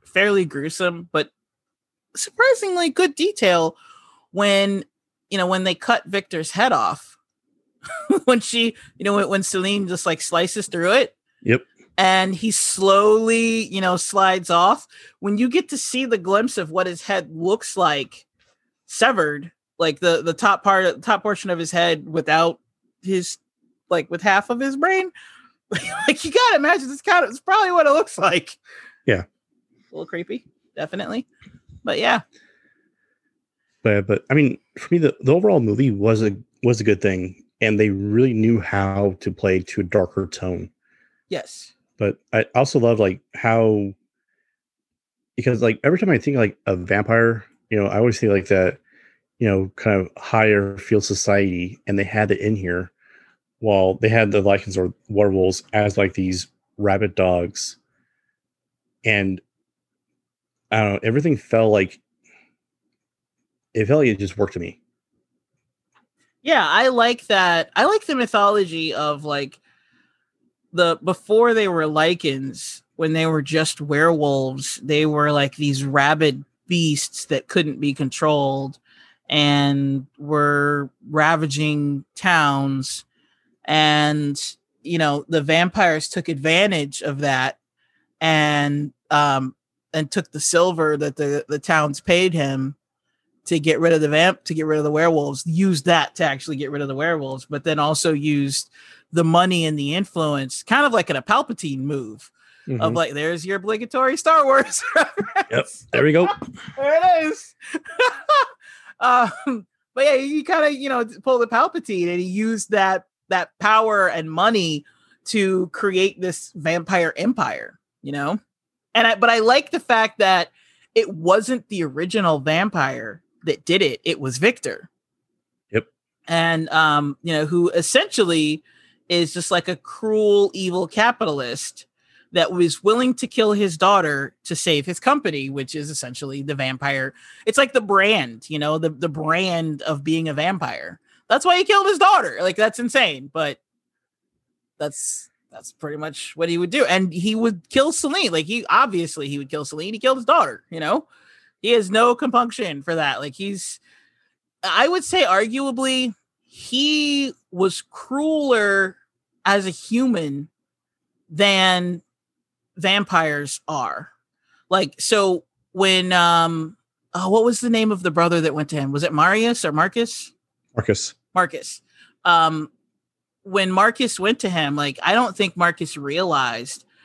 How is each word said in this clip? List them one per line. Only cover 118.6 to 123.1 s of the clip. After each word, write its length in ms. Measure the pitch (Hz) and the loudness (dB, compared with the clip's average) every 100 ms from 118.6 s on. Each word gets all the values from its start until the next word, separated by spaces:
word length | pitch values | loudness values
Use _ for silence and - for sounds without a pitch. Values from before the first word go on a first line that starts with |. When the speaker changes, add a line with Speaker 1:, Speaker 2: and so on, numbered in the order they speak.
| _ _ _ | _ _ _
Speaker 1:
And 120 | 226 226 | 2 2
I, 80 | |
but 160 | 220 233 | 4 2
I 80 | 226 | 4
like 320 | 220 262 294 | 4 2 2
the 100 | 349 | -8
fact 380 | - 233 220 - | 0 2 2 0
that 320 | 196 185 175 _ _ _ _ | 2 2 0 _ _ _ _
it 200 | 226 226 | 0 0
wasn't 520 | 170 165 202 220 254 - | -2 2 2 2 -6 -4
the 140 | 202 | -6
original 580 | 160 131 180 214 180 151 | -4 -4 -4 0 2 0
vampire 800 | 139 160 202 185 135 127 110 | 0 0 0 -2 -4 -4 -12